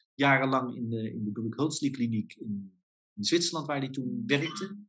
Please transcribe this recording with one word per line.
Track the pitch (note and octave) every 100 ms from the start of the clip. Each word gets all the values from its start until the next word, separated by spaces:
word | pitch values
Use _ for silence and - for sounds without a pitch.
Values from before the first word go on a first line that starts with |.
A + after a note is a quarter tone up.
| _
Jarenlang | - C#3 C3+ C3+ C3 B2+ A#2+
in | A2+
de, | A2+ A2
in | A2+
de | G#2
Bruck | A2+ A2+ -
Huxley | D#3 - C#3
kliniek | B2 A#2 A2 - -
in, | A2 G2+ G2 _ _ _ _
in | -
Zwitserland, | G2+ E3+ E3+ E3 D3
waar | C#3+
hij | C3+
toen | C3+ B2 - A#2
werkte. | C#3+ E3 - - -